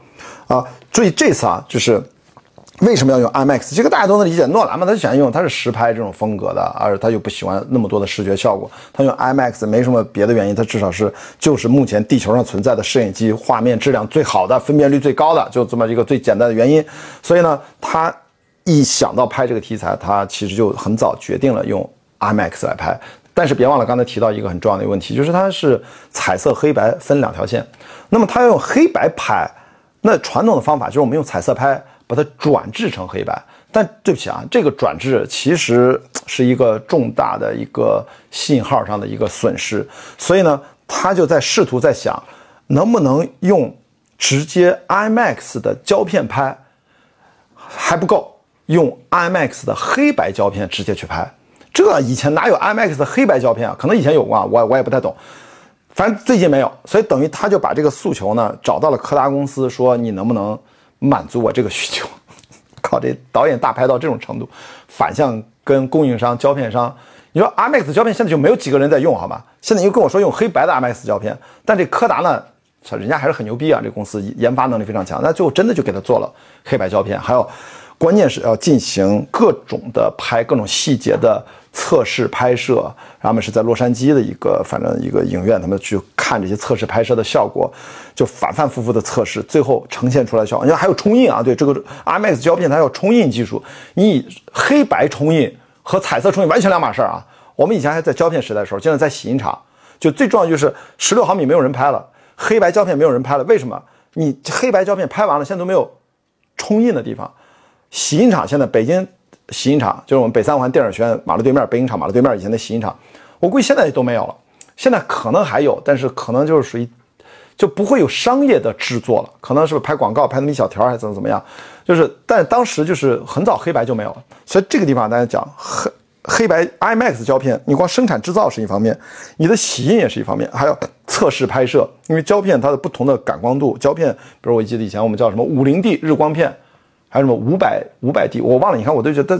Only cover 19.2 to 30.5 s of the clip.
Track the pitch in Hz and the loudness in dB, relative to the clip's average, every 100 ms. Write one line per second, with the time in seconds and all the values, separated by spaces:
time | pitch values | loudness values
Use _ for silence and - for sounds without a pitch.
19.2 | 120 - 127 117 - 107 - 101 87 101 | -2 0 -2 -2 -6 -6 -4 -4 -2 -2
20.2 | 98 - 101 98 107 - - 113 104 - | -2 -6 -4 0 0 0 -2 0 0 -2
21.2 | - 92 139 107 104 98 - _ _ _ | -6 -2 0 0 -2 -4 -6 _ _ _
22.2 | 104 104 85 - - - 80 - - - | -2 0 -2 -4 -6 -4 -4 -6 -10 -20
23.2 | _ - 160 139 123 143 113 123 120 110 | _ -2 0 2 2 2 2 0 -2 -2
24.2 | 110 107 104 87 107 98 104 98 - 117 | -2 -2 -6 -4 -2 0 -2 -4 -4 -2
25.2 | 147 175 190 175 151 117 - - - - | 0 0 0 0 2 0 -2 -20 -16 -6
26.2 | - 92 147 123 151 123 110 - - 143 | -4 0 0 0 0 2 0 0 0 0
27.2 | 123 - 98 113 - - - - - 226 | 0 -4 -4 -6 -6 -14 -20 -20 -2 0
28.2 | 208 240 247 165 - 262 339 - 165 - | 2 4 4 4 2 4 4 4 0 -2
29.2 | - 101 80 - - _ _ _ 214 170 | -2 -2 -2 -8 -20 _ _ _ 0 0
30.2 | - - 220 | 0 0 2